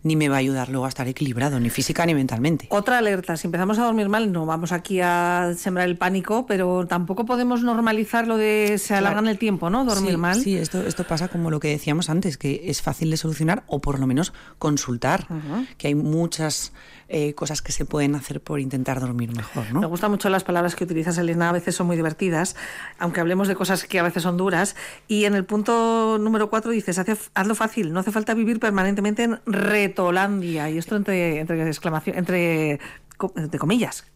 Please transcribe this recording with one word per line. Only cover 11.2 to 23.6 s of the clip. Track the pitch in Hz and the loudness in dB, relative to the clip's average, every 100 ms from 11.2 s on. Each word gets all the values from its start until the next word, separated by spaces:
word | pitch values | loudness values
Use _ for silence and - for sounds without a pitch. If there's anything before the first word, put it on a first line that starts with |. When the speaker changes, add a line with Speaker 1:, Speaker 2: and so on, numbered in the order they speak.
| 180 | -2
Speaker 1:
como | 170 165 | -2 -2
lo | 151 | 0
que | 151 | 0
decíamos | 147 - 151 175 | 0 0 0 0
antes, | 165 190 135 | 0 0 -2
que | 139 143 170 | -2 -2 -4
es | 143 | -4
fácil | - - 160 | -4 -2 0
de | 156 | 0
solucionar | 160 156 160 226 - | -2 0 0 0 -2
o | 143 | -2
por | 143 139 | 0 0
lo | 131 | 2
menos | 131 - - - - | 2 0 -6 -18 -4
consultar, | 156 143 - 120 131 185 - | 0 0 0 -2 0 0 -2
Speaker 2:
Ujú. | 160 151 202 254 - | -8 -6 -6 -6 -6
Speaker 1:
que | 147 | -2
hay | |
muchas, | 147 151 160 170 - 156 - - - - - - | 0 2 2 0 -2 -2 -4 -6 -12 -20 -20 -6
eh, | 160 147 | -2 -2
cosas | 147 - 151 | -2 -4 -4
que | - | -4
se | - | -4
pueden | 143 151 143 | -2 0 0
hacer | 147 - 143 | 0 -4 -10
por | - 147 | -6 -4
intentar | 131 131 131 127 | -2 -4 -2 -2
dormir | 127 120 117 117 | -2 -2 -4 -4
mejor, | 107 127 110 | -6 -6 -2
¿no? | 135 | 0
Speaker 2:
Me | 165 | 0
gustan | 170 214 | 0 0
mucho | 202 202 | 0 2
las | 190 | 0
palabras | 185 175 175 | 2 0 0
que | - | -2
utilizas, | 175 160 165 170 | -4 -2 -2 0
Elena, | 170 170 170 | 0 2 2
a | |
veces | 175 175 | 0 -2
son | 175 175 | -2 0
muy | 170 | 0
divertidas, | 160 160 190 160 185 - - - - - | 0 0 0 0 -2 -4 -12 -12 -14 -6
aunque | 175 175 | -4 0
hablemos | 170 185 196 | 0 2 2
de | |
cosas | 190 | 0